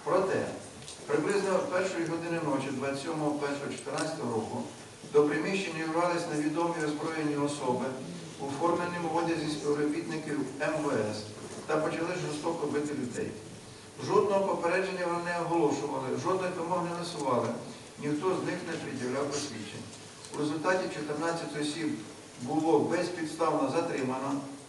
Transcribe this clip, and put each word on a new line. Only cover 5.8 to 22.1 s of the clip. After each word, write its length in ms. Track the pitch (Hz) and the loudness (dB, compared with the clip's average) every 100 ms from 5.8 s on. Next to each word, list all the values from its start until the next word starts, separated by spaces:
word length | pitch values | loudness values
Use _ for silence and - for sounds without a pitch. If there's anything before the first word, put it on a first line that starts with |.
увірвались 440 | 160 160 175 170 - | 0 2 4 2 0
невідомі 440 | 151 151 160 170 160 151 | 0 2 2 2 2 0
озброєні 500 | - 160 160 147 143 | 0 -2 0 0 2
особи 500 | 143 - 127 120 123 127 - - - - | 0 0 0 0 0 -4 -8 -10 -10 -8
у 60 | 139 143 | -6 0
форменому 480 | 170 175 180 175 170 | 2 2 0 -2 0
одязі 340 | 160 170 156 151 | 2 2 2 0
співробітників 840 | 151 147 147 147 160 165 151 147 143 127 - | -2 2 2 2 0 -2 -4 -2 -2 -2 0
М 140 | 151 160 | 0 2
В 40 | 147 | 2
С 260 | 120 107 104 - - - - - | 2 0 -2 -8 -10 -10 -10 0
та 100 | 156 | 2
почали 380 | 156 165 165 180 151 | 2 0 -2 -2 -2
жорстоко 400 | 151 170 165 147 | -2 -2 -2 0
бити 280 | 147 147 | 0 0
людей. 360 | 139 123 - 139 - - - - - - - 131 | -2 -4 -4 -4 -6 -12 -14 -16 -16 -16 -8 4
Жодного 340 | 202 202 196 185 | 4 6 4 4
попередження 560 | 170 170 185 190 185 175 | 2 2 2 2 0 0
вони 180 | 175 | 0
не 100 | 170 175 | 0 -2
оголошували, 680 | 160 165 147 135 147 139 131 127 | 2 4 4 4 -2 -2 -2 0
жодних 280 | 170 185 180 165 | 2 2 0 -2
вимог 220 | 165 175 170 | 0 0 0
не 60 | 170 | -2
висували, 480 | 170 151 139 120 117 117 - - - - | -4 -2 2 2 2 -4 -8 -12 -14 -6
ніхто 240 | 147 151 185 - | -2 0 2 2
з 60 | - | 0
них 100 | 180 165 | -2 -4
не 60 | - | -6
пред'являв 420 | - 120 123 135 147 | -4 -4 -2 0 0
посвідчень. 560 | 147 - 110 104 117 - - - - - | -2 -4 -6 -8 -10 -10 -12 -14 -14 -10
У 40 | - | -2
результаті 460 | 147 160 175 185 170 | 0 2 2 2 2
чотирнадцять 680 | 156 147 147 165 170 - 147 | -4 -4 -2 0 -2 -4 -2
осіб 260 | 151 113 104 110 - | -2 -2 -2 -2 -8